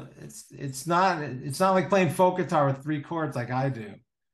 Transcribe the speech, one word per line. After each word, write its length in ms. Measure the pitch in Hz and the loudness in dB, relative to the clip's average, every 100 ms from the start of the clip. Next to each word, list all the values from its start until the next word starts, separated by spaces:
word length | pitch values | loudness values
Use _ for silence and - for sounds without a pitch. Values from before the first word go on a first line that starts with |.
| - - | -12 -16
it's, 240 | 147 - - | -18 -18 -20
it's 360 | 139 139 127 156 | -12 -10 -8 0
not, 340 | 175 190 165 | 2 2 2
it's 380 | 147 127 - 131 | -4 -8 -8 0
not 140 | 190 | 4
like 160 | 190 - | 4 4
playing 220 | 202 185 | 4 2
folk 260 | - 185 180 | 4 4 4
guitar 300 | 147 160 139 | 0 2 2
with 160 | 135 | 0
three 180 | 147 156 | -4 -6
chords 340 | - 165 151 131 | -4 -4 -4 -4
like 140 | 117 | -4
I 200 | 123 135 | -2 -2
do, 240 | 113 104 98 _ _ _ | -4 -10 -16 _ _ _